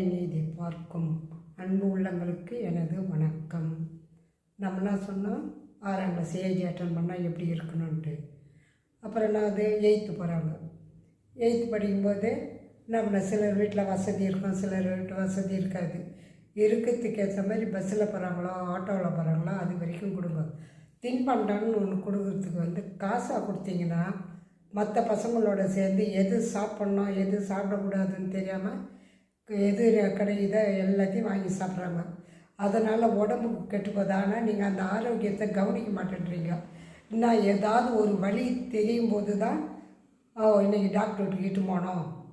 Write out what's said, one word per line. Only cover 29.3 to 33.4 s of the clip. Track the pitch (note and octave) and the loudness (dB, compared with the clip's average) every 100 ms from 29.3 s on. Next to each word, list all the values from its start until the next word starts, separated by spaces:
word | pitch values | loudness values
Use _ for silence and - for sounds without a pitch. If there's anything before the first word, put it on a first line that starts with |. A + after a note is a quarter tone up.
| _ - | _ -6
எது | G3+ G3+ G3+ A3+ G#3+ G3 F#3+ | 2 2 6 6 6 4 2
கிடைக்குதோ | G3+ G3+ G3 A3 G#3 F#3+ | 0 2 2 4 2 2
எல்லாத்தையும் | F#3+ G3 F#3 A3+ G#3+ | 2 4 2 2 0
வாங்கி | G3 F3+ | -2 -2
சாப்பிட்றாங்க. | F#3 F#3 F3+ F3+ E3+ - - - - - - | -2 -4 -4 -4 -4 -6 -10 -18 -20 -20 -2
அதனால | G3+ A3 A3 A3+ A3+ | 0 2 2 4 4
உடம்புக்கு | G3 G#3 A#3+ | 4 2 2